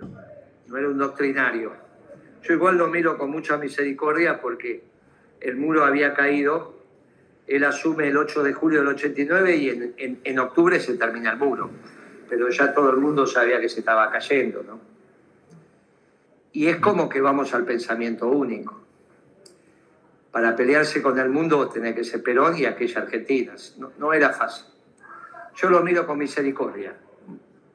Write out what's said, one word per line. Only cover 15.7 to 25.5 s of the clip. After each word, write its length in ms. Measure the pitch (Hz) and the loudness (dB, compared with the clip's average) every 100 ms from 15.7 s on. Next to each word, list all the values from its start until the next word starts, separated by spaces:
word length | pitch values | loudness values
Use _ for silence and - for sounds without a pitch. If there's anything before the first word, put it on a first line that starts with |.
| _ _ _ _ _ _ _ _ | _ _ _ _ _ _ _ _
Y 160 | - 156 | -2 0
es 100 | 170 | 2
como 280 | 208 180 143 | 2 2 0
que 120 | 139 | 0
vamos 320 | 139 143 135 | 2 2 0
al 100 | 123 | -2
pensamiento 640 | 120 117 - 117 117 107 117 | -2 -4 -4 -4 -4 -4 0
único. 520 | 143 123 107 - - - _ _ _ _ _ - _ _ _ _ _ _ _ _ | 0 0 -6 -10 -16 -20 _ _ _ _ _ -20 _ _ _ _ _ _ _ _
Para 240 | 117 117 117 | 0 2 2
pelearse 460 | 127 147 151 151 | 4 4 2 0
con 160 | 131 127 | 0 2
el 100 | 131 | 2
mundo 300 | 143 165 147 | 0 2 2
vos 140 | 127 | 2
tenés 220 | 117 113 | -4 -4
que 80 | 117 | -4
ser 200 | 117 113 | -6 -4
Perón 340 | 127 123 160 170 | 0 2 2 2
y 80 | |
aquella 380 | 123 104 120 107 | -2 -2 -4 -4
Argentina. 520 | - 117 - 135 113 - - - | -6 -6 -2 -2 -2 -10 -20 -18
No, 140 | 131 - | -18 -6
no 140 | 147 | 0
era 160 | 156 143 | 2 2
fácil. 360 | - 113 - - _ _ _ - - - - - | 0 -6 -8 -18 _ _ _ -20 -20 -20 -20 -18